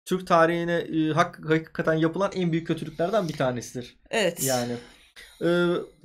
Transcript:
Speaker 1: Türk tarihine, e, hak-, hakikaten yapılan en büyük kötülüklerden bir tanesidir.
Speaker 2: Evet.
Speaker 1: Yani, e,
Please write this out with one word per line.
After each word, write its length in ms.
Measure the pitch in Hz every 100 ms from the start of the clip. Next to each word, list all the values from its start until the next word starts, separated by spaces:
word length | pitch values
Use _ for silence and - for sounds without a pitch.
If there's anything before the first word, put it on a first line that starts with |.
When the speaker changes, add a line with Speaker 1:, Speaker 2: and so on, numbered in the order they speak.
| -
Speaker 1:
Türk 220 | 185 185
tarihine, 460 | 170 165 170 170 170
e, 360 | - 160 156
hak-, 360 | 156 175 - 156
hakikaten 440 | 160 160 - 160
yapılan 380 | 160 160 180 196 185
en 160 | 170
büyük 160 | 160 165
kötülüklerden 600 | 160 156 156 175 214 170
bir 100 | -
tanesidir. 600 | 131 120 - 127 - - -
Speaker 2:
Evet. 340 | 226 180 170
Speaker 1:
Yani, 300 | 135 123 120 120 - - - - - -
e, 60 | 170 175 175 175 - _